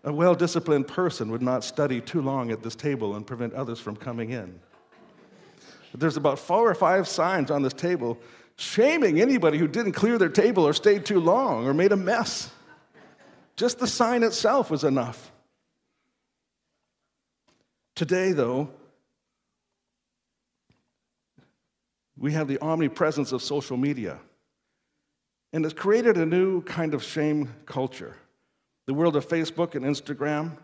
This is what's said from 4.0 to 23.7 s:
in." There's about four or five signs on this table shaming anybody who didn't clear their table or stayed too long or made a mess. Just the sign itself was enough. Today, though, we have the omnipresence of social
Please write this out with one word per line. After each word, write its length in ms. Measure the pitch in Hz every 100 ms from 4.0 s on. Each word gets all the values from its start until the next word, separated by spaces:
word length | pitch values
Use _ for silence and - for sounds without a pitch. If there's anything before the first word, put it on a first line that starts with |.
| 135 117 113
in." 300 | 123 92 90 _ _ _ _ - _ - - - _ - - -
There's 220 | 127 160 147
about 220 | 147 139
four 320 | - 185 233
or 40 |
five 320 | 180 196 190 180
signs 440 | - 175 190 139
on 120 | 147
this 120 | 131
table 440 | 135 170 175 120 120 - - _ -
shaming 640 | - - 254 330 226 156
anybody 380 | 233 262 170 147
who 100 | 165
didn't 240 | 220 214
clear 240 | - 214 233
their 120 | 175
table 380 | 175 220 190 156
or 60 |
stayed 320 | 151 214 208
too 160 | 147 196
long 460 | 165 214 262 120 123
or 80 |
made 180 | 143 190
a 40 | 202
mess. 540 | 185 226 - - - - - - _ - - _ - - _ -
Just 220 | 240 240
the 80 | 254
sign 360 | - 233 240
itself 480 | 226 - 214 269 220
was 140 | 151
enough. 480 | 147 135 117 117 - _ _ _ _ _ _ _ _ _ _ _ _ _ _ _ _ _ _ _ _ _ _ _ _ _ _
Today, 380 | - 160 180 190
though, 380 | 165 120 127 147 - - _ _ _ _ _ _ _ _ _ _ _ _ _ _ _ _ _ _ _ _ _ _ _ _ _ _ _ _ _ _ _ _ -
we 140 | 139
have 160 | 151 147
the 120 | 135
omnipresence 680 | 151 160 151 - 156 147 135
of 100 | 127
social 360 | - 143 -